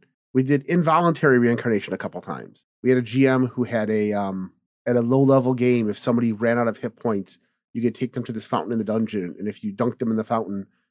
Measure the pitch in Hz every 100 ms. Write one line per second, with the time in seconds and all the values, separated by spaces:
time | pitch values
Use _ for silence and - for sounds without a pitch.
0 | _ _ _ 127 131 143 139 175 160 160
1 | 170 156 151 123 120 117 123 104 - 92
2 | 104 90 - 65 52 _ _ _ 123 127
3 | 113 123 131 131 127 127 113 113 107 110
4 | 104 101 98 95 92 _ _ _ - 120
5 | 117 135 135 135 127 123 123 120 107 98
6 | - 120 117 104 117 117 117 110 117 -
7 | 120 101 95 - _ _ _ 120 117 110
8 | 127 131 117 110 - 113 90 117 110 110
9 | 107 104 87 - 104 - 107 101 120 -
10 | 117 110 107 113 95 98 95 _ _